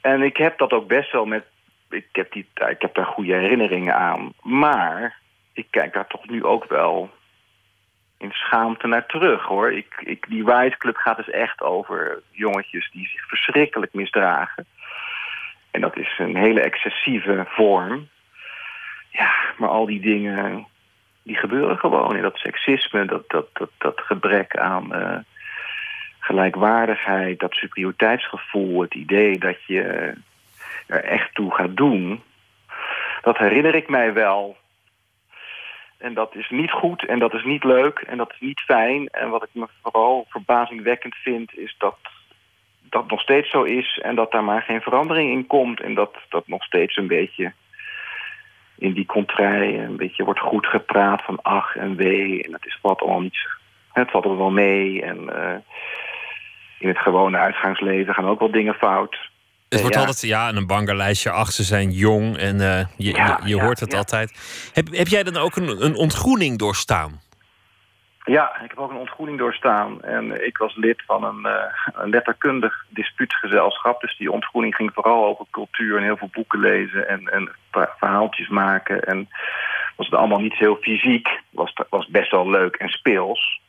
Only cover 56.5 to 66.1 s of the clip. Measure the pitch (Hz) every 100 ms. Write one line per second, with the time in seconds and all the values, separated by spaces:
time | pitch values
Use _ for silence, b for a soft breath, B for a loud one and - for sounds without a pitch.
56.5 | B - - 92 90 101 92 95 90 92
57.5 | - 98 92 98 95 95 98 92 107 110
58.5 | 110 107 104 107 95 101 - - _ _
59.5 | _ _ 110 120 107 104 135 113 110 117
60.5 | 104 92 98 104 98 98 98 - 87 110
61.5 | - 95 101 98 92 104 107 110 85 98
62.5 | 101 98 92 92 - 101 - - - 101
63.5 | 101 - 123 107 95 101 110 110 B B
64.5 | B B - 160 170 175 208 185 170 160
65.5 | 190 170 98 135 117 156